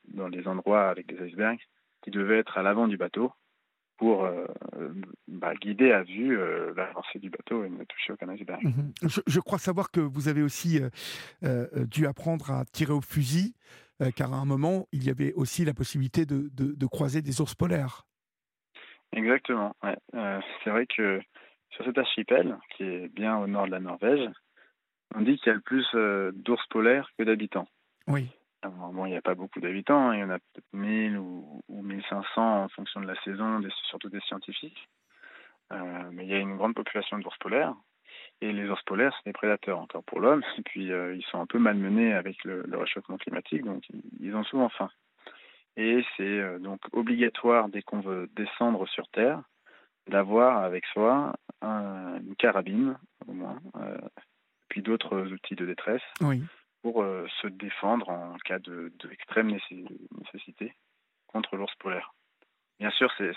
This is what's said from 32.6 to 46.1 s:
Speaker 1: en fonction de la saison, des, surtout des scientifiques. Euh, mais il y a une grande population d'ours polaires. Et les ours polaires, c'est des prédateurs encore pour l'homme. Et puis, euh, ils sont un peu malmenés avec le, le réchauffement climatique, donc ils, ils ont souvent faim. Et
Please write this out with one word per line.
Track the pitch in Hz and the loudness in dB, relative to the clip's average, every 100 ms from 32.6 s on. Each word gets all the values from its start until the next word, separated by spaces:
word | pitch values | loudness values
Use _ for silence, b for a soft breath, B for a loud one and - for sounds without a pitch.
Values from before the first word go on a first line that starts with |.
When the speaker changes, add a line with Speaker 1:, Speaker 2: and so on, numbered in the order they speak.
Speaker 1:
en | 98 | 0
fonction | - 98 101 | -6 -10 -8
de | 95 | -8
la | 90 | -6
saison, | 98 98 110 110 | -6 -4 -2 -2
des, | 98 - - | -4 -6 -8
surtout | - 101 | -8 -10
des | 98 | -8
scientifiques. | - 98 - - 156 - - _ _ B B B B B _ | -8 -8 -8 -10 -10 -16 -20 _ _ B B B B B _
Euh, | 95 90 90 90 | -10 -8 -8 -10
mais | 90 | -10
il | 92 | -2
y | |
a | 98 | -2
une | 98 98 | -2 0
grande | 113 | 0
population | 113 107 107 - 104 | 0 -4 -4 -4 -6
d'ours | 92 - | -8 -8
polaires. | 92 120 160 113 _ _ B B B _ | 0 0 0 -4 _ _ B B B _
Et | 107 | -4
les | 104 101 | -4 -2
ours | 95 | -4
polaires, | - 98 135 - | -2 2 2 0
c'est | 104 | -8
des | |
prédateurs | - 107 104 - 87 | -2 0 2 0 -4
encore | - 82 | -6 -10
pour | - 95 | -6 2
l'homme. | 113 151 - - | 6 6 2 -6
Et | |
puis, | - 98 95 | -8 -6 -4
euh, | 90 90 | -2 -2
ils | 92 | -6
sont | - 92 | -6 -6
un | |
peu | 85 120 | 0 4
malmenés | 113 104 98 107 117 | 6 4 4 4 6
avec | 98 92 85 | 4 0 -8
le, | - 90 | -6 -6
le | - 87 | -4 -4
réchauffement | 90 - - 95 | -2 -4 -6 -10
climatique, | - - - 78 | -6 -8 -4 -4
donc | 117 92 - | -2 -6 -8
ils, | - - - | -14 -14 -10
ils | 92 | -4
ont | 107 | -4
souvent | 107 135 120 | 0 2 2
faim. | - 98 - _ _ B B B B _ - | 0 -6 -6 _ _ B B B B _ -2
Et | 113 120 120 | 4 4 2